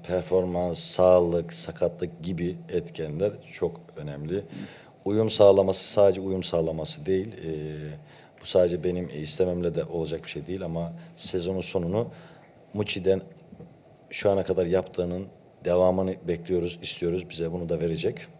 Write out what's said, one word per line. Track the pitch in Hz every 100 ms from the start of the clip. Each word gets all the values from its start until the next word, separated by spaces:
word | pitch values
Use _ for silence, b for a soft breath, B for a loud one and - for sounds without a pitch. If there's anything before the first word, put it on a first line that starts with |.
| -
performans, | 90 82 92 90 87 90 82
sağlık, | - - 92 90 87 85 85
sakatlık | - - - 85 - 85 -
gibi | 85 85 87 85 -
etkenler | 90 - - 78 76 104 104 -
çok | - 85 82 - 82
önemli. | 73 71 78 95 - B B B B -
Uyum | 98 107 110
sağlaması | 104 101 98 95 95 -
sadece | - 101 95
uyum | 95 95
sağlaması | 87 85 80 80 78 76 76
değil. | 95 107
Ee, | 85 80 78 76 76 76 76 B B B -
bu | -
sadece | 92 87 87
benim | 90 90 87 76
istememle | 78 - 92 87 87
de | 82
olacak | 80 85 78 80
bir | -
şey | 76 78
değil | 95
ama | 87 82 85 B B -
sezonun | - 92 87 95
sonunu | 85 95 85 104 120 B B B B - -
Muçi'den | 208 - - 190 190 185 - - - - - - - -
şu | - 104
ana | 98
kadar | 92 92 87
yaptığının | 92 92 - 87 90 95 - - -
devamını | - 90 92 92 92 90 85
bekliyoruz, | 82 82 90 85 85
istiyoruz. | - - 87 90 85
Bize | - 82
bunu | 87 82
da | 82
verecek. | 85 80 98 - -